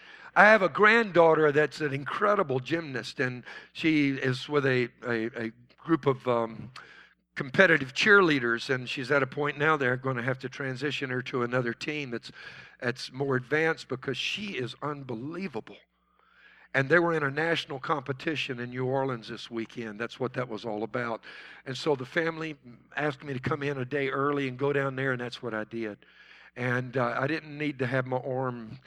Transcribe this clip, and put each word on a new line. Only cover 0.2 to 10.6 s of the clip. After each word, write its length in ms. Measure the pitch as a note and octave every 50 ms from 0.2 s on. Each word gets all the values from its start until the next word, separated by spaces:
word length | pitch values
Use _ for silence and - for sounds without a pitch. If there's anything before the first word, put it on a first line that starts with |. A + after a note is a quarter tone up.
| - - -
I 80 | - F#3+
have 180 | G#3+ A3 G#3+
a 80 | F#3+ E3+
granddaughter 800 | C3 - G3+ G#3 A3 A#3 A#3 G3+ E3 E3+ E3 E3 D#3+ D3+ D3+ D3+
that's 300 | C#3+ D3 D3+ D3 - -
an 120 | D#3 D3 C3+
incredible 680 | C#3 C#3+ - - - G#3 G3+ G#3 G3 F#3 C#3 B2+ C3
gymnast, 600 | B2+ B2+ D#3 E3+ E3 D3 C3 A#2+ G#2+ - - -
and 240 | C3+ B2+ B2 B2 A2+ - - - - - -
she 380 | - - D#3+ D#3+ D3+ C#3+ C#3
is 360 | C3+ C3 C3+ C3 B2+ B2+ - -
with 180 | D3 D3 C3+
a, 240 | C3+ B2+ B2+ B2 A#2+ - - - B2
a, 380 | A#2 A2+ A2 A#2 B2 A#2 A2+
a 60 | A2+ A2+ A#2+ B2 _ - _
group 280 | - D#3+ E3 D3+ -
of, 220 | C#3+ C3+ C3 - B2+
um, 440 | A#2+ A#2 A#2 A2+ A2+ G#2+ - - - - - - - - - - _ _ _ _ -
competitive 580 | - D3 C3 - - F#3+ F3 E3 D3 C3+ C3 -
cheerleaders, 760 | - - A3 G3+ G3+ F#3+ E3 D3+ C#3 A#2+ A#2+ A#2 A#2 - -
and 180 | C3+ B2+ B2 A#2
she's 240 | - D3 B2+ A#2
at 120 | D3 C#3+ C3+
a 40 | C3
point 300 | - D3 D3 D3 C#3+ C#3+
now 200 | D3 D#3+ D#3+ D3
they're 200 | C3+ B2 B2+ B2
gonna 240 | B2+ C3 C3 A#2+
have 180 | A2+ C3 C3 C3
to 100 | - B2
transition 600 | - -